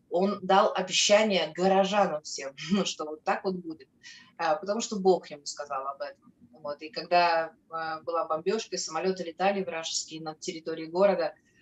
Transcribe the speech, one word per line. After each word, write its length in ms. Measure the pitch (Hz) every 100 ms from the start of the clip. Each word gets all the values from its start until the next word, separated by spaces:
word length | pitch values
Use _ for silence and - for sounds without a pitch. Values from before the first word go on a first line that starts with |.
| _
он 280 | 170 196 196
дал 300 | 185 190 214
обещание 800 | 180 180 - - 208 220 185 156 -
горожанам 640 | 190 190 190 202 180 151
всем, 300 | - - 139 143
<laughs> 160 | 156
ну, 120 | 196
что 200 | 170 - 151
вот 160 | 156
так 180 | - 202
вот 100 | 196 185
будет, 320 | 165 156 - _ - - - -
а, 160 | 165 156
потому 240 | 190 214
что 160 | - 202
Бог 280 | 185 175 -
ему 140 | 147 -
сказал 400 | - 147 135 135
об 120 | 139
этом. 300 | 143 - _ _ -
Вот, 280 | - 147 147
и 80 | 156
когда, 640 | 165 160 175 170 165 160 - _
а, 300 | 165 160 156
была 220 | 170 165 160
бомбёжка, 480 | 160 175 220 - 175
и 20 |
самолёты 440 | - 160 190 185
летали 380 | 170 - 190 196
вражеские 560 | 175 165 165 - - 160
над 160 | 160 156
территорией 480 | - 160 165 160 160
города – 440 | 175 196 175 160 - _ _